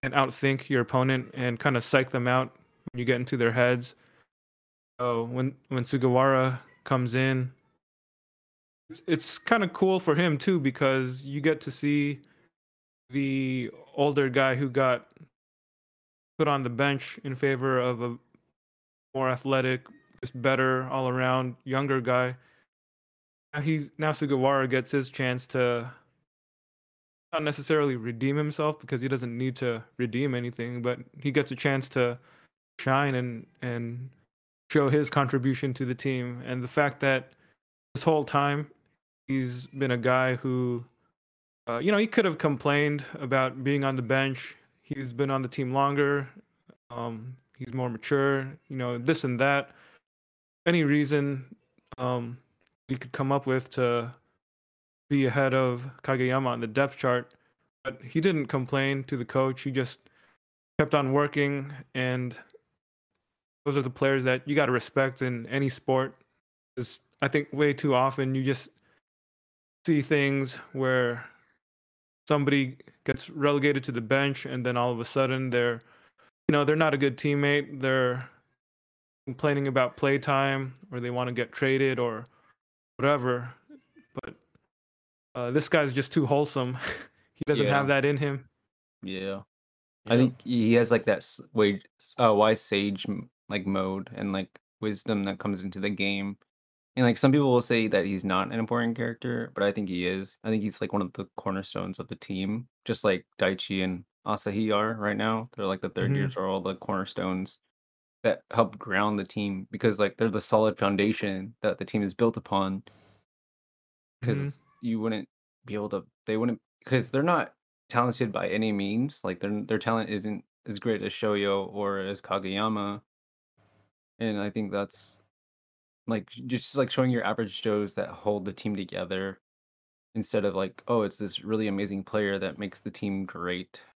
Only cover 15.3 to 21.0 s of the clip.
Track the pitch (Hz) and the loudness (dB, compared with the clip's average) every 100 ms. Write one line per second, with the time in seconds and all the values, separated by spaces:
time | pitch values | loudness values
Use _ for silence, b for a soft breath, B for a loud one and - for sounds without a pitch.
15.3 | _ _ _ _ _ _ _ _ _ _ | _ _ _ _ _ _ _ _ _ _
16.3 | _ 151 143 123 120 139 139 - - 143 | _ 2 2 0 0 0 0 -6 -12 -10
17.3 | 131 139 135 135 131 123 120 120 120 _ | -2 0 2 2 2 2 -2 -4 -8 _
18.3 | _ _ _ _ _ _ _ _ 135 131 | _ _ _ _ _ _ _ _ -2 0
19.3 | 127 135 135 127 127 - - _ _ 127 | 0 2 2 2 0 -4 -20 _ _ -12
20.3 | 131 127 131 131 131 131 135 | -2 0 4 4 2 0 -2